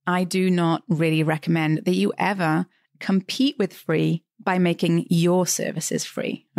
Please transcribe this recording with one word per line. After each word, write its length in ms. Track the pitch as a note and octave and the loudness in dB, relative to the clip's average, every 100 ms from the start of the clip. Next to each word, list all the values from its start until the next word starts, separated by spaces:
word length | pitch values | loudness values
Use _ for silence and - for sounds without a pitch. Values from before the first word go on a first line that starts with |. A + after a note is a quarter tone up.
| - | -2
I 160 | F3+ | -2
do 260 | F3+ F#3 F#3 | 0 0 2
not 340 | F3 E3 E3 - | 2 2 0 -2
really 340 | D#3 E3 D#3+ | 0 2 2
recommend 640 | D#3 D#3+ - E3 D#3 D#3 - | 0 -2 0 0 2 0 0
that 100 | F#3 | 0
you 160 | G3+ - | 0 0
ever 480 | F3+ G3 E3 D#3+ F#3 _ _ _ | -2 0 0 0 -2 _ _ _
compete 560 | - F#3+ - - C4+ - | 0 0 -2 -2 -2 0
with 140 | F#3+ | -4
free 500 | - - D#3+ D#3+ E3 - _ | -4 -4 0 0 -2 -6 _
by 180 | - F3+ | -2 2
making 480 | F3 E3+ F3 E3+ - | 2 2 2 0 2
your 360 | E3+ F3 F3+ F3 | 2 2 2 0
services 580 | - - - - - - | -2 -4 -6 -6 -6 -6
free. 420 | - - - _ | -8 -8 -8 _